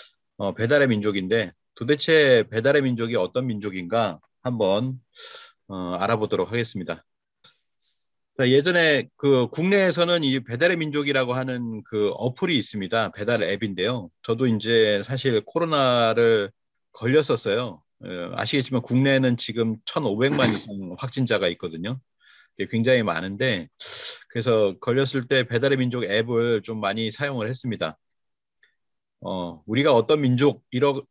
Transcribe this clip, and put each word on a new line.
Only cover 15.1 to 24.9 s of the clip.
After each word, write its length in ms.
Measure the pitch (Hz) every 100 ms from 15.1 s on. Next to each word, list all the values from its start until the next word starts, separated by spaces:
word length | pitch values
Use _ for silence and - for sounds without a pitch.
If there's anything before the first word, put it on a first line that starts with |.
| 131 135 110 -
코로나를 1040 | 165 165 147 131 120 113 113 117 110 101 - _ _ _
걸렸었어요. 880 | - 117 147 147 123 107 110 120 80 _ _
어, 280 | 95 90 87 87
아시겠지만 460 | 113 139 127 127
국내에는 560 | - 123 139 135 131 117
지금 380 | - 113 113 110 -
천오백만 680 | 165 123 104 135 143 120 101
이상 160 | 110 101 92 90
확진자가 500 | 131 135 120 104 90
있거든요. 500 | 85 87 80 101 131 _ _ _ - _ -
이게 100 | 98
굉장히 320 | 113 120 127
많은데, 640 | 104 82 95 101 131 95 78 - - - - - -
그래서 460 | 120 120 110 101 92
걸렸을 460 | -